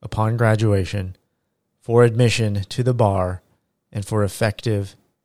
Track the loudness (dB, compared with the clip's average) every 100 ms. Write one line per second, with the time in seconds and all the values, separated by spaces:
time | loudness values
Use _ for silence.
0 | -10 -4 -2 0 2 2 2 0 -2 -6
1 | -8 -12 _ _ _ _ _ _ 0 4
2 | 4 4 2 2 -2 -2 -6 -4 -2 2
3 | 2 0 -2 -6 _ _ _ _ _ -10
4 | -4 -2 -2 -2 -2 -2 -4 -4 -4 -12
5 | _ _